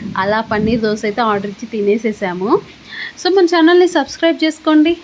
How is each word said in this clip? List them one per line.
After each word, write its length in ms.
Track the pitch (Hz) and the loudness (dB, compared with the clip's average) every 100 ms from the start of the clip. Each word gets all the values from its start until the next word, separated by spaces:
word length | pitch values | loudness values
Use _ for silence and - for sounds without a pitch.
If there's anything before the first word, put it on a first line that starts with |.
| - - | -10 -4
అలా 180 | 196 220 226 | -2 -2 -2
పన్నీర్ 300 | 208 220 233 214 | -2 0 0 -2
దోశ 180 | 214 214 | -4 -4
అయితే 120 | 208 226 | -2 -2
ఆర్డర్ 220 | 202 202 | -2 -4
ఇచ్చి 140 | 190 226 220 | -10 -10 -4
తినేసేసాము. 720 | 202 220 226 214 190 180 202 392 - - - - - - | 0 0 -2 -4 -6 -4 0 -2 -2 -20 -18 -14 -14 -6
So 80 | 370 392 | 0 2
మన 100 | 339 | 4
ఛానల్ని 340 | 349 320 359 359 330 | 4 4 6 4 2
సబ్స్క్రైబ్ 420 | 277 - 330 294 | -2 -2 0 0
చేసుకోండి 480 | 320 302 320 302 302 339 | -2 -2 2 4 4 0